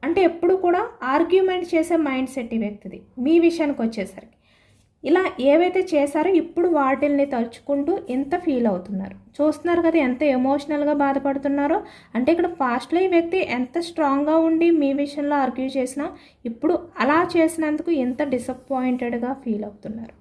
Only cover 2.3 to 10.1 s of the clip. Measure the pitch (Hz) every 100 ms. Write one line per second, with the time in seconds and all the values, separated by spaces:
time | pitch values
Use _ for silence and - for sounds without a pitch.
2.3 | 269 233 226 208 208 190 - - - 254
3.3 | 339 339 339 302 285 226 226 190 - -
4.3 | _ _ _ _ _ _ _ 254 339 370
5.3 | - 254 302 349 370 370 302 285 311 330
6.3 | 370 330 - 349 320 269 269 294 285 285
7.3 | 262 233 - - 285 285 392 - 254 269
8.3 | 349 359 262 233 180 180 202 190 - -
9.3 | - 302 302 339 339 330 320 262